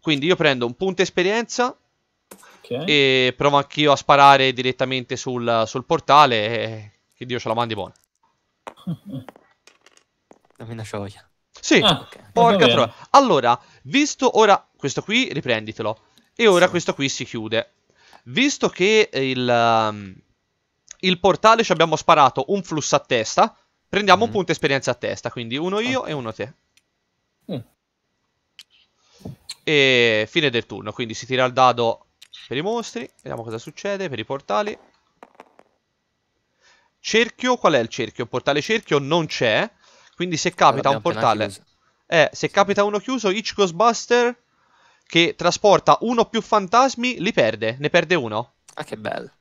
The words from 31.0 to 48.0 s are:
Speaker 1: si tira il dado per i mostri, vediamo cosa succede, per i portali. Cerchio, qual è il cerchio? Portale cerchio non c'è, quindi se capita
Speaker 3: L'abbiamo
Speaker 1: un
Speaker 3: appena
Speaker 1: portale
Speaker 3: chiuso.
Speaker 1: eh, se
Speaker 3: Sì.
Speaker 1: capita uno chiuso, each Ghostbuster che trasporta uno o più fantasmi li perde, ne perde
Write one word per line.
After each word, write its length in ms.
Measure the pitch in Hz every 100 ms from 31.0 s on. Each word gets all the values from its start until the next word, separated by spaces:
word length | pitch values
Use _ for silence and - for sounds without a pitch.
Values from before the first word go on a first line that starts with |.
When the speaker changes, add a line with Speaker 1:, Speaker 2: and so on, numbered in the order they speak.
| 117
Speaker 1:
si 120 | 110 117
tira 180 | 127
il 80 | 127
dado 540 | 127 127 120 117 - _ _ - - -
per 80 | 120
i 60 |
mostri, 480 | 180 233 226 233 240 _
vediamo 260 | 139 131
cosa 160 | 117 113
succede, 500 | - - 202 202 185
per 100 | 123
i 60 |
portali. 540 | - 139 - 208 208 214 _ _ _ _ - _ - _ _ _ _ _ _ _ _ _ _ _ _ _ _ _
Cerchio, 580 | - 220 240 _ 254 240
qual 180 | 190
è 40 | 143
il 100 | 113
cerchio? 380 | - 110 - 120
Portale 340 | 127 - 143
cerchio 360 | - 226 - 147
non 280 | 139 170 160
c'è, 420 | - 120 113 208 _ _ _ _
quindi 220 | _ 180 165
se 140 | 180
capita 340 | - 165 135 135
Speaker 3:
L'abbiamo 60 | 117
Speaker 1:
un 40 |
Speaker 3:
appena 200 | 135 110
Speaker 1:
portale 240 | 123 107 107
Speaker 3:
chiuso. 160 | - _ _ _ _ _
Speaker 1:
eh, 240 | 165 143
se 140 | - 151
Speaker 3:
Sì. 60 |
Speaker 1:
capita 320 | - 196 202
uno 140 | 208 208
chiuso, 300 | 220 262 208
each 240 | 196 -
Ghostbuster 840 | - 190 165 226 226 - 240 240 247 _ _ _ _ _ _ _
che 280 | 165 170
trasporta 640 | - 175 - 208 175 - 147
uno 180 | 226 240
o 40 | 220
più 120 | 226
fantasmi 800 | - 214 190 233 269 240 247 240
li 120 | 202
perde, 440 | 202 117 110 110 123
ne 100 | 147
perde 240 | 175